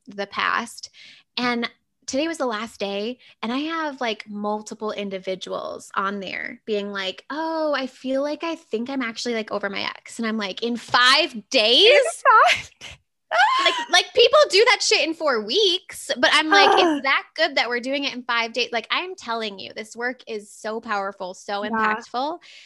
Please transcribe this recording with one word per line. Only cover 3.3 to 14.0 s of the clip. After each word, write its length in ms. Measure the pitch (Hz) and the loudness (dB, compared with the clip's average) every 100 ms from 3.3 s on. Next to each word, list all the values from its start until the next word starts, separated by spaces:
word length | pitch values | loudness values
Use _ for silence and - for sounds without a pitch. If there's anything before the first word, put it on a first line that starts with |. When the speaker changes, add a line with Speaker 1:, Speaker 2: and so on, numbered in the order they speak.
| _ | _
Speaker 1:
and 100 | 220 | -6
I 60 | 254 | -4
have, 420 | 311 330 311 269 | -4 -4 -6 -6
like, 260 | 240 214 214 | -6 -6 -10
multiple 640 | 208 208 214 214 220 214 | -8 -4 -6 -8 -8 -8
individuals 1000 | 208 202 190 185 185 190 185 - - - - | -6 -8 -8 -8 -8 -8 -8 -8 -10 -8 -6
on 240 | 196 202 | -4 -6
there 420 | 180 - - 240 - | -8 -8 -10 -12 -4
being 260 | 208 202 | -4 -4
like, 320 | 196 190 190 - | -6 -6 -8 -10
"Oh, 440 | 294 320 320 311 277 | -6 -4 -2 -2 -2
I 80 | 262 | -4
feel 360 | - 254 269 | -8 -4 -2
like 200 | 294 294 | -2 -4
I 120 | 330 320 | -6 -8
think 340 | _ 220 240 | _ -6 -4
I'm 140 | 277 | -6
actually, 320 | 233 226 240 226 | -6 -6 -4 -4
like, 160 | 220 | -4
over 180 | 202 202 | -6 -6
my 140 | 196 | -4
ex." 340 | - - - - | -6 -6 -14 -6
And 100 | 226 | -4
I'm 100 | 220 | -4
like, 260 | 202 185 | -4 -4
"In 120 | 233 240 | -4 -4
five 760 | - 247 247 277 330 240 - | 0 4 6 6 2 -4 -2
days?" 340 | 254 214 269 415 | 2 4 6 8
Speaker 2:
In 180 | 571 554 - 554 453 640 - | 8 4 2 6 8 8 4
five 160 | - _ | -4 _
days? 180 | - - _ _ _ 679 855 1047 | -18 -18 _ _ _ 2 4 4
Speaker 1:
Like, 100 | 1047 988 932 | 0 0 2
like, 220 | 359 | 2